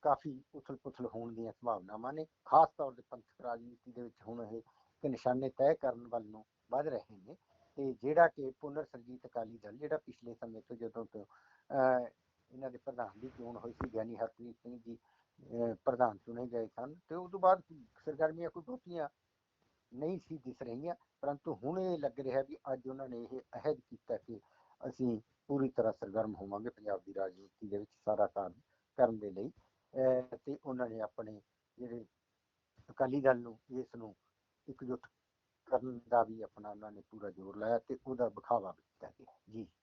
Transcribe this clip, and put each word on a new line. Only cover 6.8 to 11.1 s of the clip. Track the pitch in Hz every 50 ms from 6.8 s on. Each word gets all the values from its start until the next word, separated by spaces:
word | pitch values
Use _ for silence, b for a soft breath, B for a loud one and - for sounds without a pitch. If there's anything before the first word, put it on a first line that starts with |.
| 151 156
ਰਹੇ | 131 104 - - 107
ਨੇ। | 95 92 113 170 - _ _ _ _ _ _ -
ਤੇ | 143 139 135 120
ਜਿਹੜਾ | 107 120 139 151 170 170 156
ਕਿ | - - 135 131 131 -
ਪੁਨਰ | - 147 139 151 151
ਸੁਰਜੀਤ | - - 123 117 123 127 127 -
ਅਕਾਲੀ | 123 - 120 113 110 113 113
ਦਲ, | - 101 107 131
ਜਿਹੜਾ | 151 147 156 151
ਪਿਛਲੇ | - - 117 _ 120 120 113
ਸਮੇਂ | - 127 117 110 110
ਤੋਂ, | - - 123 113
ਜਦੋਂ | 117 113 - 117 113
ਤੋਂ, | -